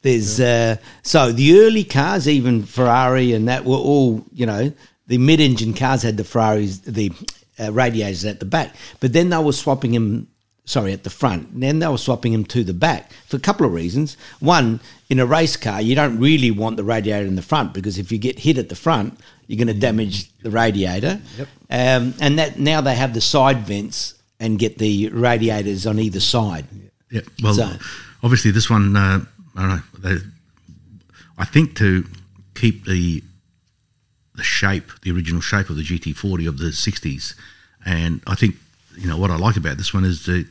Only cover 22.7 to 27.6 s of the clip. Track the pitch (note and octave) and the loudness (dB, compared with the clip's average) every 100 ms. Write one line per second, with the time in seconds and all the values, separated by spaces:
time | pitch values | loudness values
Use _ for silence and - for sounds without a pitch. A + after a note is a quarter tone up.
22.7 | D#3 C3+ A#2+ C3 A2+ - D3+ C3+ B2+ G2+ | 2 0 0 -2 -2 0 4 4 2 -2
23.7 | G2+ G#2+ - - - _ _ A2+ G#2+ A2 | -6 -6 -8 -10 -12 _ _ -4 0 -2
24.7 | - A2 G2+ G#2+ A2+ A#2+ A#2 A2+ G#2+ G2+ | 0 0 0 -2 0 2 2 2 0 -4
25.7 | G2 A2 G#2+ A2 F#2+ - A#2+ G#2+ E2 C#2+ | -4 -2 0 0 0 0 0 0 -4 -10
26.7 | G2+ G2 _ _ A2+ - - G#2+ G#2 | -16 -20 _ _ -10 -10 -4 0 2